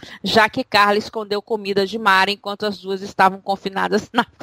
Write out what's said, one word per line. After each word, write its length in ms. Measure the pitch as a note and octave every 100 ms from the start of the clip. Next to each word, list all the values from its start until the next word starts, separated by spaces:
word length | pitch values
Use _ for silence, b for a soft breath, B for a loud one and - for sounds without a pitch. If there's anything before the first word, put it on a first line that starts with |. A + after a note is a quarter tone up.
| B B
já 260 | F#3+ A3+ G#3+
que 140 | -
Carla 340 | - G#3 G3+ G#3
escondeu 460 | G#3+ A3+ G3+ G#3
comida 420 | - A3 G3 G3
de 140 | F#3+ A3
Mara 320 | G#3+ F#3+ F#3+
enquanto 360 | G3+ G3+ G3+ G#3+
as 120 | F#3
duas 240 | F#3+ G3
estavam 380 | G3 - F#3+ G3
confinadas 680 | G3 G3 G3 F#3+ F3+ G3+ -
na 120 | A#3+ - -